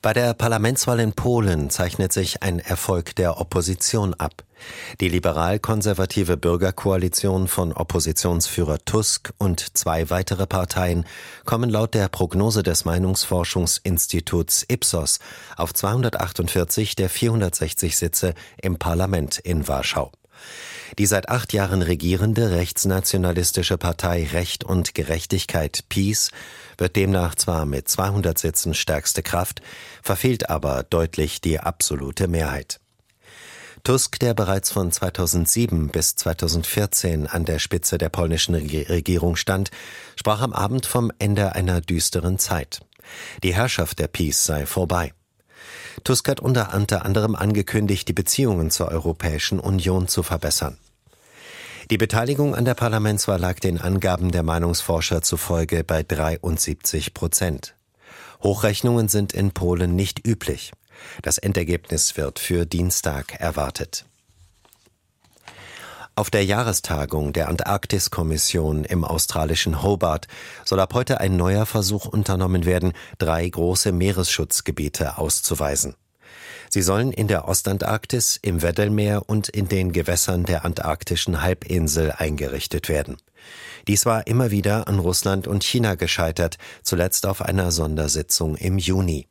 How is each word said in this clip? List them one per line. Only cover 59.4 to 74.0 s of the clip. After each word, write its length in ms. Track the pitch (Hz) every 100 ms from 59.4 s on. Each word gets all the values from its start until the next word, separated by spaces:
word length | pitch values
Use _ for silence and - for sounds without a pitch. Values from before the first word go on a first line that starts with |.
| 98
Polen 440 | - 90 87 87 87
nicht 320 | 98 - 117
üblich. 440 | 113 - 71 - - _ - - -
Das 160 | - -
Endergebnis 800 | 98 95 82 87 - 80 - -
wird 220 | 71 -
für 260 | - 90 82
Dienstag 760 | 87 90 - 82 71 69 -
erwartet. 680 | 85 78 69 - - - - _ _ _ - _ _ _ _ _ _ _ _ _ - - - - - - - -
Auf 140 | 104
der 160 | 107 98
Jahrestagung 880 | 104 117 95 - 78 71 78 73
der 160 | 73 76
Antarktiskommission 1400 | 87 - 101 - 98 - - 80 78 - 87 78 76 76
im 180 | 92
australischen 800 | 78 82 - 82 78 80 - 78
Hobart 460 | 95 98 85 78 - - - -
soll 160 | - 95
ab 140 | 92
heute 260 | 123 127 131
ein 160 | 98 92
neuer 300 | 87 98 110
Versuch 400 | 113 95 104 104
unternommen 580 | 107 101 92 92 92
werden, 300 | 87 90 90 85 - -
drei 300 | 80 82 87
große 440 | 85 85 92 107
Meeresschutzgebiete 1300 | 90